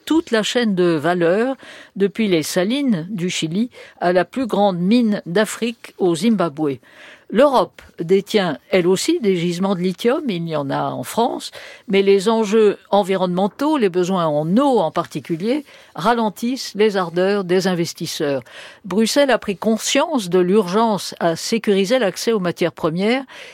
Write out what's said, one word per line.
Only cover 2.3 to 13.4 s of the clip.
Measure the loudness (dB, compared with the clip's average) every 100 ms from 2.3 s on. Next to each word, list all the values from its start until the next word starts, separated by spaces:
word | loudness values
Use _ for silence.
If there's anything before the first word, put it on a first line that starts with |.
| 0
salines | 0 -2 0 0 0 -2 -4
du | -6 -6
Chili | -4 -4 -4 -4 -8 -20 -4
à | 0
la | 2 0
plus | -4 -4
grande | 2 2 2
mine | 2 2 2 -2
d'Afrique | -2 -2 -2 -2 -6 -8 -18 -2
au | 0
Zimbabwe. | 2 0 2 0 -2 -4 -4 -12 -20 -20 -20 _
L'Europe | 4 4 4 0 -6 -20 -10
détient, | 0 0 2 0 0 -4 _
elle | 2 2
aussi, | 2 0 0
des | 0
gisements | 0 0 -2 -2
de | 0
lithium, | -2 -2 0 0 -2
il | -4 -4
y |
en | -4 -4
a | -4 -4
en | -6
France, | -6 -2 -2 -2 -10 -16 -20 -20 -2
mais | 0
les | 4 4 4
enjeux | 0 2 4 4 2 _
environnementaux, | 0 2 0 0 0